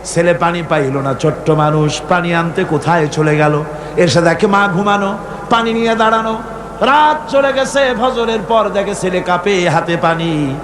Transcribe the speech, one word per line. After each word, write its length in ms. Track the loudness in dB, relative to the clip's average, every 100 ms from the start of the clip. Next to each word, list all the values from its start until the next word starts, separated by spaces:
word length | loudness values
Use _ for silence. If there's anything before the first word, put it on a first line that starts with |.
ছেলে 300 | -4 0 2
পানি 280 | 2 0 -2 -2
পাইল 300 | 0 0 -2
না, 160 | -2
ছোট্ট 360 | 0 -2 0 0
মানুষ, 500 | 2 2 2 0 -2 -2
পানি 260 | 0 0
আনতে 300 | -2 -2 -2
কোথায় 420 | -2 -2 0 0 0
চলে 300 | 0 0 2
গেল? 280 | 2 0 -4 -10 -6 2
এসে 240 | 4 4
দেখে 260 | 2 2 2
মা 220 | 2 2
ঘুমানো, 460 | 0 0 0 -2 -6 -10 -12 0
পানি 220 | 0 0
নিয়ে 220 | 0 0
দাঁড়ানো। 440 | 2 2 2 -2 -6 -8 -14 -14 -2
রাত 500 | 2 4 4 2 0
চলে 220 | 0 2
গেছে, 420 | 0 0 0 0 0
ফজরের 380 | -2 0 -2 -2 0
পর 200 | 0 2
দেখে 260 | -2 -4
ছেলে 260 | -4 -2 -2
কাঁপে, 480 | 0 0 0 0 2
হাতে 280 | 0 0 0
পানি। 580 | 0 0 -2 -2 -2 -4